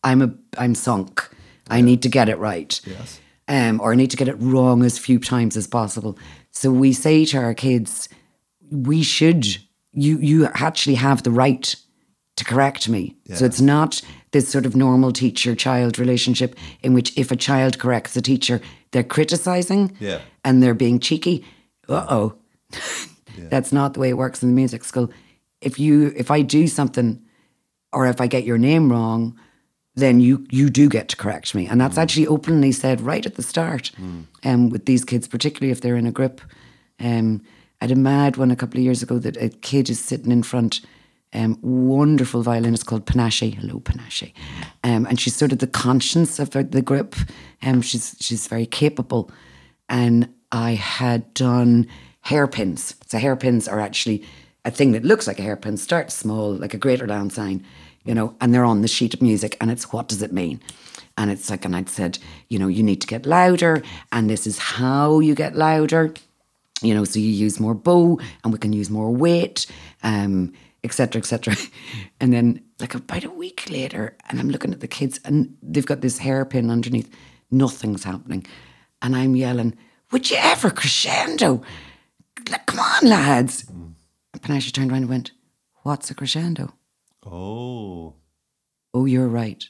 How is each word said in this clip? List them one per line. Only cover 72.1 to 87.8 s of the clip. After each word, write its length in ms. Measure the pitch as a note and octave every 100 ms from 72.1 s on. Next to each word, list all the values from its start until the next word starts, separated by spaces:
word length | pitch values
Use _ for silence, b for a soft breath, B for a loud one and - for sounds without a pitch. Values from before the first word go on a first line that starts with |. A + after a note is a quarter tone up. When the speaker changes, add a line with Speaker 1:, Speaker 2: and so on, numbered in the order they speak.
| _
Speaker 1:
And 120 | B2+
then, 300 | A#2+ A#2+ A#2 _ -
like, 140 | -
about 300 | B2 - F3+
a 60 | -
week 380 | F4 F4+ - -
later, 460 | D3 C3 B2+ A2 _ -
and 100 | B2
I'm 80 | B2
looking 220 | C#3 -
at 80 | -
the 80 | C3+
kids, 320 | - C3+ - -
and 300 | D3+ - -
they've 220 | - D3 C3
got 140 | C#3
this 180 | C3 -
hairpin 520 | - C3+ C3+ B2+ A#2
underneath. 400 | A#2 A#2 A#2+ A2 b b b b
Nothing's 540 | C3 C3+ - A2 F#2+
happening. 420 | F#2 F#2 - F#2 B B B B B _
And 120 | B2
I'm 220 | B2+ C3 B2+
yelling, 400 | B2+ B2 A#2 - b b b
"Would 200 | B3+ B3+
you 80 | -
ever 300 | - - G3+
crescendo? 920 | - C#3+ - - - - D#4 G3 B2 B B B B B B _ - -
Like, 160 | - -
come 140 | -
on, 280 | - - B3+
lads." 560 | G3+ C#3+ B2+ B2+ -
Speaker 2:
Mm. 280 | - F2 E2 D#2+ _ _ _
Speaker 1:
And 80 | -
Panache 300 | - C#3+ C3
turned 180 | C3+ C3+
around 120 | C3
and 60 | B2
went, 220 | B2+ A#2+ _ _ _ _ _
"What's 260 | C#3+ C#3+ -
a 40 |
crescendo?" 600 | D3 C#3 D#3 F3 E3 - _ _ _ _ _ G2+
Speaker 2:
Oh. 880 | F2 F#2+ A2+ B2 A#2+